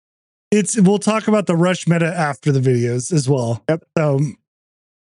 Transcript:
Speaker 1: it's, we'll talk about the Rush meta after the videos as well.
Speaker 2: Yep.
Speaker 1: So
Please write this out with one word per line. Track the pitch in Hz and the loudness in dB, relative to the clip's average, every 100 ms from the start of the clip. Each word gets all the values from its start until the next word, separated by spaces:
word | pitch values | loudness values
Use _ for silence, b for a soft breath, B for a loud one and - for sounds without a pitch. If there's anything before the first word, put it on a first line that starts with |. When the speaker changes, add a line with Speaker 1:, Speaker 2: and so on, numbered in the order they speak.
| _ _ _ _ - | _ _ _ _ -2
Speaker 1:
it's, | 208 190 240 | 0 0 2
we'll | 185 202 | 4 2
talk | 208 214 220 | 0 -2 0
about | 214 190 | 0 0
the | 170 | 0
Rush | 180 180 165 | 0 0 0
meta | 170 165 | 0 0
after | 175 147 127 151 | -2 -4 -4 -2
the | 135 | 0
videos | 131 123 120 123 120 | 2 0 0 -4 -2
as | 165 127 | -2 0
well. | 139 117 117 - | -2 -2 -4 -4
Speaker 2:
Yep. | 165 _ 170 | -4 _ -2
Speaker 1:
So | 151 139 143 - _ _ _ _ _ _ _ | 0 0 -2 -8 _ _ _ _ _ _ _